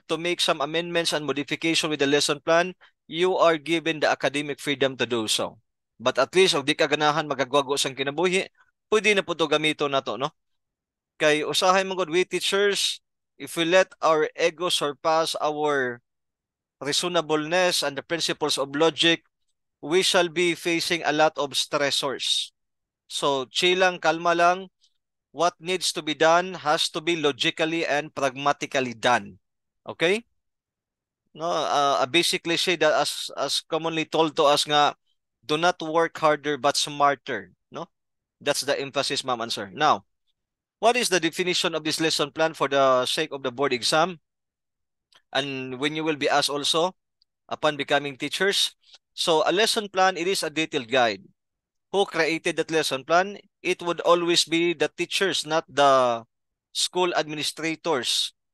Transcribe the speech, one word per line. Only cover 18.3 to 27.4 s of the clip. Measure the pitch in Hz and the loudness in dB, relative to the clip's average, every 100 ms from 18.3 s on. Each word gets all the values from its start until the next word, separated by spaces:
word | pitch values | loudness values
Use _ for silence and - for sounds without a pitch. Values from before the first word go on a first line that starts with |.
| 165 151 147 | -2 -2 -2
of | 139 143 | -4 0
logic, | 165 139 170 165 - _ _ _ _ _ | 0 2 2 2 -4 _ _ _ _ _
we | 143 180 | -2 0
shall | 180 190 175 | 2 2 2
be | 156 175 160 | 0 0 0
facing | 175 165 - 170 - | -2 -2 -2 -2 -2
a | |
lot | 151 156 - | 2 2 2
of | 143 | -4
stressors. | 123 - 151 143 - 143 120 - - - _ _ _ _ _ _ | -4 -4 -2 -2 -2 -4 -6 -4 -4 -4 _ _ _ _ _ _
So, | - 151 139 127 | -4 -2 -2 -4
chill | - 180 185 | 0 2 4
lang, | 185 175 | 2 2
kalma | 165 165 175 170 | 0 0 0 4
lang. | 175 180 190 _ _ _ _ _ _ | 4 2 -6 _ _ _ _ _ _
What | 135 170 - | -2 -2 -2
needs | 160 185 - | -6 -4 -4
to | 180 | -4
be | 151 143 | -6 2
done | 160 170 185 175 139 | 4 4 2 -4 -2
has | 160 - | 0 0
to | 175 | -4
be | 160 170 | -4 0
logically | 147 123 | 0 0